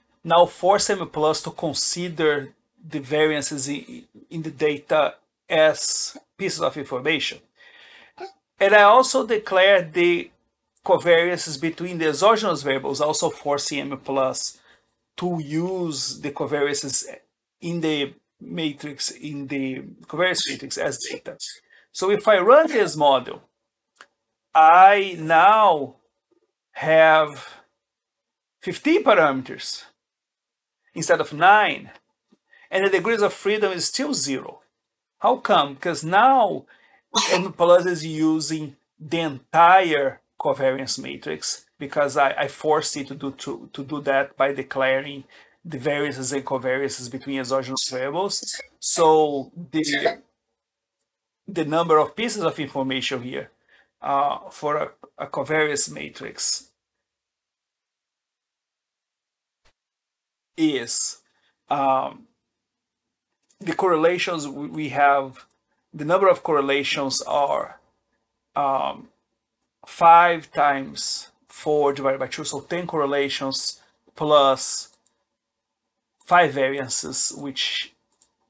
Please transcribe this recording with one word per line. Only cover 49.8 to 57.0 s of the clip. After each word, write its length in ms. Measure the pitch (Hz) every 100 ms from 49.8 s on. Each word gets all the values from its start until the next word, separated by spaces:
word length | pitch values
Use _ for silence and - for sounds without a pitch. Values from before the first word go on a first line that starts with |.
| 143 143 139 - _ _ _ _ _ _ _ _ _ _ _ _ -
the 180 | 170
number 320 | 143 160 170 156
of 180 | 151
pieces 280 | - 233 220
of 160 | 165 147
information 640 | 139 143 131 131 131 127
here, 260 | 123 139 - _ _ _ _ -
uh, 480 | 143 139 143 156 -
for 260 | - 151 147
a, 140 | 147 - - -
a 100 | 143
covariance 640 | 151 131 156 151 139 -
matrix 800 | 147 76 - - - - - - _ _ _